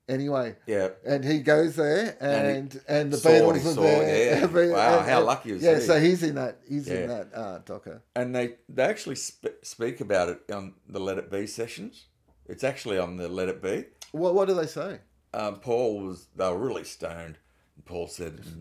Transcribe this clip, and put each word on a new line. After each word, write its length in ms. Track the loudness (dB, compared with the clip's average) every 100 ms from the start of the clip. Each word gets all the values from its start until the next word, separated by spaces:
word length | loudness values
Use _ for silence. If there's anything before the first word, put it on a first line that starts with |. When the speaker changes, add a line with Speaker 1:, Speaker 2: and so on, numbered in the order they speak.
| -6
Speaker 1:
anyway. 480 | -4 -2 -2 -4 -8 -4
Speaker 2:
Yeah. 240 | -2 -2 -4
Speaker 1:
And 200 | -4 -2
he 160 | 0 0
goes 360 | 4 4 4 2
there 400 | 0 2 0 -4
Speaker 2:
And 260 | -2 0 0
he 60 | -2
Speaker 1:
and, 220 | -6 -12 -4
and 240 | -2 0
the 40 | 2
Speaker 2:
saw 280 | 8 8 8
what 100 | 4
Speaker 1:
Beatles 40 |
Speaker 2:
he 60 | 0
Speaker 1:
are 60 |
Speaker 2:
saw, 80 | 2
Speaker 1:
there. 560 | 4 6 4 4 4 4
Speaker 2:
yeah. 40 |
Speaker 1:
<laughs> 180 | 2 4
And, 100 | 4
Speaker 2:
Wow, 280 | 4 6 6
how 140 | 6 4
Speaker 1:
and, 80 | 4
Speaker 2:
lucky 240 | 0 -2
is 100 | 0
Speaker 1:
yeah, 140 | 4 4
Speaker 2:
he? 40 |
Speaker 1:
so 180 | 6 6
he's 220 | 6 4
in 120 | 0 -4
that, 220 | -6 -10 -8
he's 180 | -8 -4
in 120 | -4
Speaker 2:
Yeah. 60 | -4
Speaker 1:
that, 280 | -6 -10
uh, 240 | -10 -10 -12
doco. 400 | -12 -14 -14 -20 _
Speaker 2:
And 200 | -6 -4
they, 200 | -2 -4 -6 _
they 160 | -2
actually 320 | 0 -2 -8 -10
sp-, 380 | -10 -10 -10 -10
speak 380 | -18 -8 -6 -6
about 280 | -2 0 0
it 140 | -4 -10
on 220 | -10 -10 -18 _
the 120 | -8
Let 180 | -6 -6
It 120 | -6
Be 160 | -8 -8
sessions. 600 | -8 -10 -10 -16 -18 _ _ _ _ _
It's 140 | -6
actually 320 | -6 -6 -6 -4
on 180 | -4 -6
the 120 | -8
Let 200 | -6 -4
It 120 | -4
Be. 260 | -6 -6 -8 _ -16
Speaker 1:
What, 220 | -4 0
what 120 | 2 2
do 60 |
they 120 | 0 -2
say? 340 | -6 -10 -12 _ _ _
Speaker 2:
Um, 220 | -6 -6 -6
Paul 420 | -4 0 0 -2
was, 280 | -6 -10 -16 -4
they 120 | -2
were 80 | 0
really 280 | -4 -6
stoned. 540 | -10 -10 -10 -10 -14 -18 _ _ _
And 100 | _
Paul 220 | -12 -8 -8
said, 340 | -8 -12 -12 -18 -18